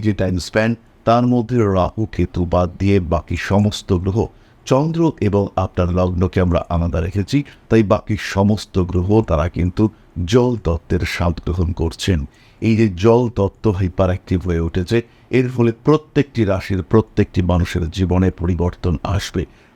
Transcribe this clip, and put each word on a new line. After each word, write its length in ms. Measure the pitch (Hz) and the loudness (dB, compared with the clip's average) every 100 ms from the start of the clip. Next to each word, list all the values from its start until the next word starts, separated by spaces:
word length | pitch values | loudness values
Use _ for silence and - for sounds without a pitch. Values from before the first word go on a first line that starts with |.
| 104 | 0
যে 80 | |
টাইম 220 | 95 92 92 - | -2 -2 -2 -2
স্প্যান, 240 | 110 110 117 _ _ | 0 0 -4 _ _
তার 220 | - 120 123 | 0 2 2
মধ্যে 300 | 123 113 127 104 95 | 0 0 0 2 2
রাহু 240 | 87 - 110 - | 0 -2 -6 -2
কেতু 260 | 87 - 87 | -2 -2 0
বাদ 240 | 87 90 - | 0 -2 -2
দিয়ে 180 | 98 98 | 2 2
বাকি 380 | 82 80 - 87 - | 2 -4 -4 -8 0
সমস্ত 400 | 101 104 - - | 2 2 -2 -2
গ্রহ, 240 | 92 95 107 82 - _ _ - | -2 0 -2 -4 -8 _ _ 0
চন্দ্র 360 | 131 156 160 165 - | 0 2 0 -2 0
এবং 220 | 104 101 98 - | 0 0 -2 -4
আপনার 340 | 95 - 87 87 | -4 -2 0 0
লগ্নকে 380 | 92 87 92 - 90 | 0 0 0 0 2
আমরা 140 | 87 - | 0 -2
আলাদা 300 | 85 87 85 | -2 -2 -2
রেখেছি, 360 | 85 101 95 143 143 - _ | -4 -4 -2 -2 -4 -14 _
তাই 140 | 113 | 2
বাকি 320 | 98 107 - 107 - | 4 0 -2 -6 -4
সমস্ত 420 | 98 101 107 - 95 | 0 2 0 -2 -2
গ্রহ 300 | 87 90 90 110 110 | 0 -2 2 2 2
তারা 160 | 80 85 | -2 -2
কিন্তু 360 | - 87 - 107 - _ 82 87 | -2 -4 0 -2 -2 _ -8 0
জল 280 | 120 123 117 | 2 2 -2
তত্ত্বের 400 | 82 82 - 90 - - | -4 -4 -2 -4 -2 -2
স্বাদ 200 | 87 82 - | -4 -2 -6
গ্রহণ 240 | 87 82 | -4 -4
করছেন। 480 | 82 80 - - 85 71 _ _ _ | -2 -4 -4 -2 -2 -4 _ _ _
এই 140 | 113 110 | 0 2
যে 80 | 113 87 | 2 2
জল 200 | 110 117 123 | 4 4 2
তত্ত্ব 360 | - 98 - 110 | -2 -4 0 -2
হাইপার 380 | 95 92 - 95 | 0 -2 0 0
অ্যাক্টিভ 280 | 90 - 95 90 | 0 -4 -4 -2
হয়ে 180 | 85 82 | -2 -2
উঠেছে, 300 | 92 90 117 - _ _ | -4 0 -2 -2 _ _
এর 180 | 127 123 123 | -2 0 0
ফলে 160 | 117 113 - | 0 0 2
প্রত্যেকটি 560 | 156 - 147 131 120 101 | 0 0 -2 -2 -2 0
রাশির 360 | 98 - 98 | -2 -2 -6
প্রত্যেকটি 580 | - 113 - - 101 - | 2 2 2 -2 0 0
মানুষের 420 | 90 87 85 90 82 | 0 0 0 -2 -4
জীবনে 380 | 92 92 90 92 | -2 0 2 0
পরিবর্তন 640 | - 85 85 87 - 92 - | 0 -4 -2 -2 -2 -4 -2
আসবে। 400 | - 95 - - - - _ | -2 -4 -4 -6 -8 -12 _